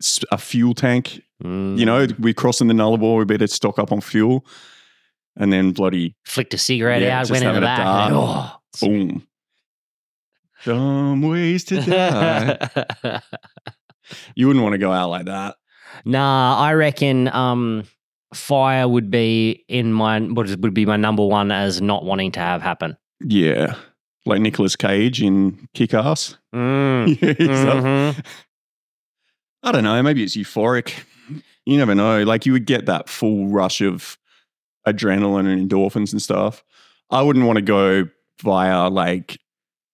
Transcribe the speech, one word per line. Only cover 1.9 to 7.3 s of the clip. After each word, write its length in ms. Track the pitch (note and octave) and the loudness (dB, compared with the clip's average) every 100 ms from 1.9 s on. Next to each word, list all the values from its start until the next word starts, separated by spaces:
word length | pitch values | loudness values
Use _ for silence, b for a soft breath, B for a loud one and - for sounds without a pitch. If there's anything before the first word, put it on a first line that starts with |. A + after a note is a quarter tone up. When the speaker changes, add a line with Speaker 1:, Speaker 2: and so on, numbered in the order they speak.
| A#2+ C3+ A2+ | 2 2 0
Speaker 1:
we're 140 | A2+ | -2
crossing 340 | A2 B2 - A#2 | 0 0 2 2
the 60 | |
Nullarbor, 440 | A2+ A2 A2+ A2 A2+ | 4 2 2 2 2
we 80 | G#2 | 2
better 220 | G#2 G#2 | 0 0
stock 320 | - G#2+ G#2 | 0 -2 0
up 120 | G2+ | -2
on 100 | G#2 | -4
fuel. 440 | - G#2+ A2 C3 B B B B B B B _ _ - | -2 2 2 2 B B B B B B B _ _ -4
And 140 | G2+ | 0
then 200 | F#2+ F#2+ | 2 2
bloody 440 | F#2 F#2+ F2+ E2+ - | 0 0 0 -4 -8
Speaker 2:
Flicked 300 | - - B2+ | -8 -6 -4
a 40 | - | -4
cigarette 440 | - B2+ A#2 B2 | -2 0 0 0
Speaker 1:
Yeah, 160 | A#2+ B2+ | 0 0
Speaker 2:
out, 80 | |
Speaker 1:
just 40 | B2+ | 0